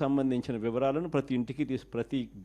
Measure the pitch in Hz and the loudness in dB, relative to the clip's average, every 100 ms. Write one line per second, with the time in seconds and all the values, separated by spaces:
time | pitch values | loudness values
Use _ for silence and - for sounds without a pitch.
0 | 139 139 135 123 131 117 113 117 135 143 | 2 2 2 2 0 -2 0 2 2 2
1 | 170 147 135 127 120 131 135 131 - 120 | 0 0 0 0 0 -2 -2 -2 -4 -4
2 | 113 139 113 101 | -2 -2 -4 -8